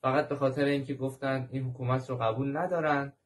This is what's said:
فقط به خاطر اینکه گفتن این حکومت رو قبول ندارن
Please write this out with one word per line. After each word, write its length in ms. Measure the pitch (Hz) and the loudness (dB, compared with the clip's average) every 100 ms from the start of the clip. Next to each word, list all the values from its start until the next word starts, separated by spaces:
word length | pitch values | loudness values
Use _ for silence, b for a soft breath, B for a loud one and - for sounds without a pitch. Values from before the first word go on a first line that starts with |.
فقط 280 | 135 135 139 | 2 2 2
به 80 | 139 | 0
خاطر 280 | 135 131 | 0 2
اینکه 300 | 143 143 135 | 2 2 -2
گفتن 540 | 131 135 131 135 135 127 | -4 -4 -4 -2 -2 -2
این 120 | 135 | -4
حکومت 460 | 127 127 127 131 127 | -4 -4 0 0 0
رو 60 | 123 | 0
قبول 400 | 113 113 139 143 | 0 0 0 0
ندارن 560 | 180 175 156 143 139 - | 0 2 2 2 0 -8